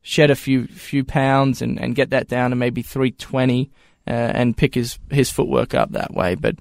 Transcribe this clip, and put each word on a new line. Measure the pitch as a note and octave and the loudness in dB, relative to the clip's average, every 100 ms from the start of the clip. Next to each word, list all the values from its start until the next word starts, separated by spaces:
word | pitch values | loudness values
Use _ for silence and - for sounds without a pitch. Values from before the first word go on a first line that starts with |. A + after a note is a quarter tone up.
shed | - - D3 | -4 4 4
a | C3 | 4
few, | - C3 A#2+ | 2 0 -2
few | - - C#3 | -10 -4 -4
pounds | C3 D3 C3+ C3+ C3+ B2 | 0 0 4 4 2 0
and, | A#2+ - | -4 -4
and | A#2+ B2+ | -2 0
get | C3 | 0
that | C3+ B2 | 0 0
down | B2 B2 | 0 0
to | B2 | 0
maybe | A#2+ B2 | -2 -4
three | - C3+ C3 | -6 -2 -2
twenty, | - - C3+ C3 B2 B2+ _ _ _ - | -4 -4 0 2 2 -2 _ _ _ -4
uh, | |
and | A#2 A#2 - B2 - | -2 0 0 0 2
pick | D3+ B2 | 0 0
his, | A#2+ - - | -4 -8 -2
his | C#3+ B2 | 2 2
footwork | - - B1 - | 0 0 0 0
up | B1+ G#1 | 0 0
that | - - | -2 -6
way. | - F2+ F#2 | -2 -2 0
But, | - - | -2 -4